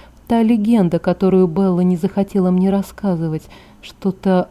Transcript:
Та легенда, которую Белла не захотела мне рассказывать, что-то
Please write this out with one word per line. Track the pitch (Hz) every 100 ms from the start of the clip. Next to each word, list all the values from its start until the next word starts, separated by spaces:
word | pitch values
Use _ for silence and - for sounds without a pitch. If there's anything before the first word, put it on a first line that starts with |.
| - - -
Та | 233
легенда, | 226 233 208 233 175 165
которую | - 180 190 185 185
Белла | 160 190 175
не | 180 175
захотела | 190 - 196 202 185
мне | 180 190
рассказывать, | 196 190 - 202 170 160 156 - - - -
что-то | - - 196 185 196 185 -